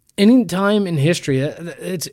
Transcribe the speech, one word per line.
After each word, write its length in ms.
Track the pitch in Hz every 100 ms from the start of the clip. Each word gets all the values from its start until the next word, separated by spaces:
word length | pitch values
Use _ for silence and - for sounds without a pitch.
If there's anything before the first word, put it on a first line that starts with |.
| _ -
Any 280 | 202 254 180
time 420 | 180 202 208 190
in 80 | 160
history, 480 | 147 170 - 131
uh, 100 | 143 123 170 -
it's, 280 | 170 185 -